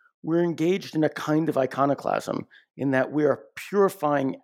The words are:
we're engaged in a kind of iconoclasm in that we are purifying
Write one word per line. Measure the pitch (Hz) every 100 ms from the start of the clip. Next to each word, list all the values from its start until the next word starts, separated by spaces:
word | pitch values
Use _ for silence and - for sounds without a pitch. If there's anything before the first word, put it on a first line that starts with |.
| _ _
we're | 156 170
engaged | 175 151 165 190 143
in | 156
a | 151
kind | - - 156 160
of | 135
iconoclasm | 131 131 143 135 - 50 - - - - _ -
in | 139
that | 131 127
we | 143
are | 147 127 -
purifying | - - 202 196 - 147 143 135 -